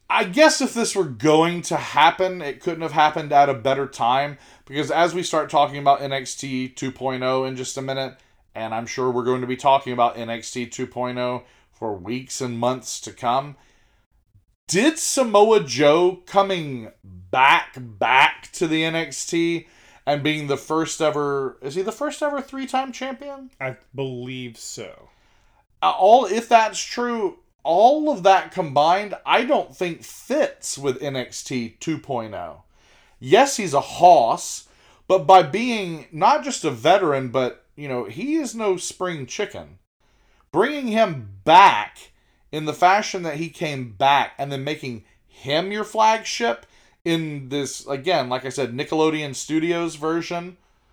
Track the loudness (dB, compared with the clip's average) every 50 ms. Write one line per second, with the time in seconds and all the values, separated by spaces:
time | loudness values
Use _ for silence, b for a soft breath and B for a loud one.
0 | _ -2 0 0 0 0 4 6 6 6 6 2 -2 -4 -2 -2 -4 -2 -2 -2
1 | -2 -4 -4 0 2 4 6 6 4 2 0 -4 -6 -4 -4 -4 -4 -2 2 4
2 | 4 4 4 2 -2 -4 -4 -6 -8 -10 -10 -6 -6 -6 -6 -4 -6 -4 2 2
3 | 2 2 2 -2 -4 2 4 4 6 4 2 0 0 -2 0 0 -2 -6 -4 -2
4 | 0 2 2 2 0 -4 -8 b b b b b b -10 -6 -6 -4 -2 2 2
5 | 2 2 0 -4 -6 -2 -2 -2 -2 0 2 2 2 2 0 -2 2 2 2 2
6 | 2 -6 -6 -6 -6 -8 -12 -10 -8 -6 -6 -6 -6 -6 -8 -8 -8 -8 -8 -6
7 | -6 -6 -4 -2 -2 -2 0 0 -2 -4 -6 -8 -10 -10 -8 -8 -6 -6 -6 -6
8 | -6 -8 -10 _ _ _ _ _ _ _ -12 -10 -8 -6 -6 -6 -6 -6 -6 -2
9 | -2 0 0 0 0 0 0 -2 -2 -6 -6 -2 2 2 2 2 2 -2 0 0
10 | 0 0 0 -4 -8 -8 -8 -10 -10 -10 -8 -8 -8 -8 -8 -10 -10 -8 -8 -8
11 | -8 -6 -6 -6 -6 -6 -6 -8 -10 b b b b b b -10 -8 -8 -8 -8
12 | -8 -8 -8 -8 -8 -10 -10 -8 -8 -6 -6 -4 -2 -2 -4 -4 -8 -12 -14 -12
13 | -12 -14 -14 -8 -4 -2 -2 -2 -4 -6 -14 _ _ _ _ _ _ _ _ _
14 | _ _ _ _ _ _ _ _ _ _ _ _ _ -4 0 2 2 2 0 0
15 | -4 -4 -2 -2 0 2 4 4 6 6 6 4 2 0 0 4 4 6 6 6
16 | 4 2 0 -2 _ -2 0 2 2 2 0 -4 -4 -6 -8 -10 -12 -14 -20 _
17 | _ -20 -20 -20 -12 -4 2 4 6 6 6 4 2 -4 -14 -16 -16 -14 -8 -4
18 | 0 2 6 6 6 4 2 -2 -18 -14 -6 -4 -2 0 0 0 -2 -2 -2 -4
19 | -6 -6 -8 -12 -8 -4 -2 0 0 0 -2 -4 -8 b b b b b b b
20 | b -2 -2 0 0 -2 -2 -2 -2 -4 -4 -4 -4 -4 -2 -2 -2 -2 -2 -2
21 | 0 0 0 0 -2 -2 -2 -4 -4 -6 -8 -10 -12 -8 -6 -6 -6 -6 -6 -6
22 | -6 -6 -6 -4 -4 -4 -4 -6 -8 -10 -12 -12 -10 -6 -4 -4 -4 -6 -8 -10
23 | -10 -10 -10 -12 -14 -16 -16 -16 -18 -20 _ -10 -10 -10 -10 -12 _ _ -12 -10
24 | -10 -8 -8 -10 -12 -12 -12 -12 -12 -14 -14 -16 -18 -16 -14 -14 -14 -16 -18 -20
25 | -20 _ _ _ _ _ _ _ _ _ _ _ _ _ _ -2 0 0 2 4
26 | 6 8 8 6 6 4 -2 -2 0 4 4 4 4 4 -2 -8 -10 -10 -6 -6
27 | -4 -4 -4 -4 -4 -6 -6 _ _ _ _ _ -4 0 2 6 6 6 6 4
28 | 0 -2 -2 2 4 4 4 4 2 -2 -6 -6 -4 0 2 2 4 4 4 2
29 | 0 -6 -12 -8 -2 2 2 2 2 2 0 -2 -2 -4 -6 -6 -6 -6 -6 -10
30 | -14 -20 -20 -16 -8 -4 -2 0 0 -2 -2 _ -12 -10 -10 -6 -4 -4 -4 -4
31 | -4 -6 -6 -6 -8 -8 -10 -14 -10 -6 -6 -6 -6 -6 -10 -10 -8 -6 -6 -6
32 | -6 -8 -8 -8 -8 -8 -10 -12 -12 -12 -14 -18 _ _ b b b b b b
33 | b b b b 0 4 6 6 6 4 2 -4 -4 0 0 -2 -2 -2 -2 6
34 | 8 8 8 8 6 2 0 -2 -4 -10 -12 -14 -16 b b b b b b b
35 | b 0 0 2 6 8 8 8 8 6 0 -4 -2 -2 -4 -4 -4 -6 -10 -12
36 | -14 -12 -4 2 4 4 4 2 0 -6 -8 -4 -4 -4 -4 0 4 4 4 4
37 | 4 2 0 -2 -2 -2 -2 -2 -2 -2 -4 -8 _ _ _ -16 -10 -8 -8 -8
38 | -8 -8 -10 -10 -6 -4 -2 -2 -2 -4 -6 -4 -2 -2 -2 -2 -4 -10 -8 -6
39 | -6 -6 -6 -8 -10 -10 -8 -8 -8 -8 -8 -14 -16 -18 -20 -20 _ _ _ _
40 | _ _ _ _ _ _ _ _ _ _ 0 0 0 0 0 -4 -4 -2 2 2
41 | 2 2 0 -6 -10 -14 -16 -6 4 8 10 10 10 10 8 4 -2 -6 -12 -20
42 | -20 -20 _ _ _ _ _ _ _ -10 -10 -8 -6 -6 -2 4 4 4 4 4
43 | 0 -4 -8 -8 -6 -6 -6 -6 -8 -10 -8 -8 -8 -6 -6 -8 -10 -10 -4 0
44 | 2 4 4 2 2 -2 -6 -10 -8 -8 -8 -8 -6 -8 -8 -8 -10 -12 -12 -14
45 | -16 _ _ _ _ _ _ -14 -6 -2 -2 -2 -2 -2 -4 -6 -6 -4 0 2
46 | 4 4 4 2 -2 -8 -6 -4 -2 -2 -4 -4 -8 b b b b b b b
47 | b -2 -2 -2 -2 -6 -8 -10 -10 -6 -4 -4 -4 -4 -8 -10 -10 -8 -8 -6
48 | -2 0 0 0 0 -2 -4 -6 -6 -6 -6 -4 -4 -4 -4 -6 -6 -4 0 2
49 | 2 2 2 -2 -6 -8 -8 -10 -8 -4 -2 -2 0 0 -2 -2 -4 -6 -6 -6
50 | -4 -2 -2 -2 -4 -6 -8 -8 -8 -10 -16 _ _ _ _ _ _ _